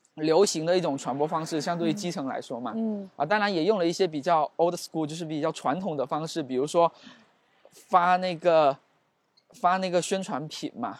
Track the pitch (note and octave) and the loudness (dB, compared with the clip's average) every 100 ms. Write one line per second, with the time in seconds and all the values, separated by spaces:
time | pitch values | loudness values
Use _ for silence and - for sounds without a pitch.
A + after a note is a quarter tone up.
0 | _ - D#3 D#3+ G3+ D#3+ D#3+ F#3 E3+ C3+ | _ -4 2 4 4 2 0 0 0 -4
1 | C#3+ C3+ D#3 E3 E3 D#3+ E3 E3+ E3 D3+ | -4 -2 -2 -2 -4 -4 -2 -2 -2 -2
2 | F3 E3+ C3+ - - - B3 A3+ A3 G#3 | -4 -6 -6 -6 -8 -8 -6 -4 -4 -4
3 | F#3+ - D3+ G#3+ G3+ F3 F3 G#3+ E3+ E3+ | -8 -4 0 0 0 0 2 2 2 2
4 | F#3 D3+ F3 D#3+ D3 - E3+ F3 - D#3+ | 0 0 0 2 0 0 0 0 -6 -6
5 | D3+ E3 D#3+ D3+ D#3 - - E3+ F#3+ D3 | -4 -6 -6 -4 -4 -2 -2 -2 -2 -4
6 | B2+ D3+ D#3+ E3+ C3 B2+ D3 F3 E3+ - | -2 -4 -6 -6 -4 -2 0 2 2 0
7 | - - _ _ _ _ _ - - F#3 | -20 -20 _ _ _ _ _ -20 2 4
8 | F3 F3+ F#3 E3 F3 D#3+ C#3+ C#3 _ _ | 4 2 0 0 4 6 6 2 _ _
9 | _ _ _ _ _ - F3 F#3 F#3+ F3 | _ _ _ _ _ -2 0 2 2 0
10 | - F#3+ F#3 C3+ D#3 - D3+ - A#2 G#2+ | 0 -4 -4 -8 -8 -10 -10 -8 -8 -10